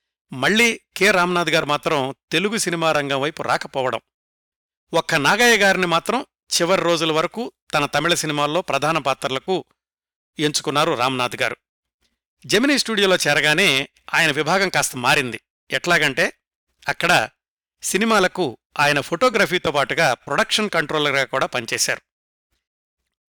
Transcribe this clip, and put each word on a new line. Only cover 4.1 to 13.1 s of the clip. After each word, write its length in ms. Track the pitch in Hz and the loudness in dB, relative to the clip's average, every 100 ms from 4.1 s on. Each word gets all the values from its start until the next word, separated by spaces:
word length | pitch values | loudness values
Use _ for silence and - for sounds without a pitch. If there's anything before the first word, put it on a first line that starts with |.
| _ _ _ _ _ _ _ _ | _ _ _ _ _ _ _ _
ఒక్క 200 | 170 - | -4 0
నాగయ్య 420 | 160 139 202 240 220 | 0 2 4 4 6
గారిని 300 | 196 180 180 | 4 2 2
మాత్రం 400 | 165 - 240 - _ - - | 0 -2 -4 -6 _ -6 -2
చివరి 220 | 175 185 | 2 2
రోజుల 300 | 165 170 160 | 2 0 0
వరకు 400 | 156 170 - 247 - _ | 0 -2 -4 -10 -12 _
తన 120 | 156 143 | -2 0
తమిళ 280 | 147 160 | 0 0
సినిమాల్లో 480 | 170 156 147 147 160 | -2 -2 -2 -2 -2
ప్రధాన 360 | 185 135 147 160 | -2 -2 0 0
పాత్రలకు 680 | 139 127 143 131 - 185 - _ _ _ _ _ _ - | -2 -2 -2 -4 -4 -4 -6 _ _ _ _ _ _ -4
ఎంచుకున్నారు 540 | 151 151 - 143 160 | -2 -2 -2 0 0
రామ్నాథ్ 500 | 135 123 131 123 117 | 0 0 0 -4 -2
గారు. 140 | 123 - _ _ _ _ _ _ _ _ 131 | -4 -6 _ _ _ _ _ _ _ _ -2
జెమినీ 320 | 190 277 277 | 0 2 0
స్టూడియోలో 380 | - 214 196 | -2 0 2